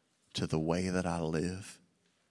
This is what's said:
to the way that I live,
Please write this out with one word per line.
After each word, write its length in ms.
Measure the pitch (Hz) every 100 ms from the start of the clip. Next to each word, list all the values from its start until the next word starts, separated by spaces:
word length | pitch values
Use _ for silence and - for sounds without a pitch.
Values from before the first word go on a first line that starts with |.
| _ _ _
to 140 | - 85
the 120 | 78
way 300 | 80 87 92
that 160 | 90 87
I 140 | 85
live, 600 | 80 80 87 92 107 - _ _ _ _ _